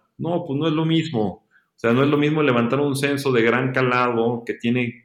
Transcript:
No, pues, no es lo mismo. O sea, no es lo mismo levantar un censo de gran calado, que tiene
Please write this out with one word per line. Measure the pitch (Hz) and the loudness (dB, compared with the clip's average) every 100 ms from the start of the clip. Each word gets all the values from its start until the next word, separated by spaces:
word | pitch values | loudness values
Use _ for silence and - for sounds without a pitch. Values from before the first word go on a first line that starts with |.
| _ - | _ -10
No, | 151 175 170 | -4 -4 -4
pues, | 139 | -2
no | 160 | -2
es | |
lo | 156 | 0
mismo. | 160 165 - 117 101 - _ _ _ _ | 0 0 0 -2 -2 -6 _ _ _ _
O | |
sea, | 113 | 0
no | 120 | 2
es | 139 | 2
lo | 147 | 2
mismo | 147 156 | 2 2
levantar | 143 120 117 135 | 2 2 2 0
un | 147 135 | 0 0
censo | 139 139 135 | -2 -2 0
de | 120 | 2
gran | 113 123 131 | 2 2 0
calado, | 131 127 123 123 113 117 117 - | 0 0 2 0 0 0 -2 -6
que | |
tiene | - 120 123 120 - | -6 -2 -2 -2 -8